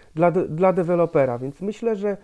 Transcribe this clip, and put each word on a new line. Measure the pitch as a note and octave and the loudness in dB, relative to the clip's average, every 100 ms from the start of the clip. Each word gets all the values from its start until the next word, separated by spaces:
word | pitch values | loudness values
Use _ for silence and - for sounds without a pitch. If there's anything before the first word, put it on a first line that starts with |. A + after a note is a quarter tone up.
| - D#3 | -12 0
dla | E3+ | 2
de-, | E3+ - | 2 -2
dla | D#3 F#3+ | 0 2
dewelopera. | F3+ E3+ F3 E3 D3+ C3 A#2+ | 2 0 0 2 2 0 0
Więc | C3 - | -8 -8
myślę, | F#3+ G#3+ A#3 G#3 | -10 -6 -4 -4
że, | G#3 G3 | -4 -6